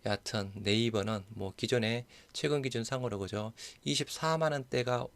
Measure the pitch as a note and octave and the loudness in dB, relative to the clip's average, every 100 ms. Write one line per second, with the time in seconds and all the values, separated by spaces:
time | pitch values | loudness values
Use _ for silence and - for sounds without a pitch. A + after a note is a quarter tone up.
0 | G#2+ G#2 - A2 G2 G2+ G2+ G#2+ A#2 G#2+ | 0 -2 -2 -4 -4 -4 2 4 4 2
1 | G2+ A2 F#2+ G#2+ F#2+ - A#2+ B2+ A2 A#2 | 0 -2 -6 -6 -6 -2 2 2 2 0
2 | A#2+ - - - D3+ D3 C3+ B2 A2+ C3 | -6 -18 -12 -4 0 2 0 -2 -2 -2
3 | B2 G#2 F#2+ G#2+ G#2+ - - - - C#3 | -2 -2 -2 -2 -4 -8 -16 -8 -2 -2
4 | C#3+ - D#3+ D#3+ D#3 C#3+ B2+ B2+ A#2+ B2 | -2 -2 0 2 2 0 0 0 2 0
5 | B2 | -2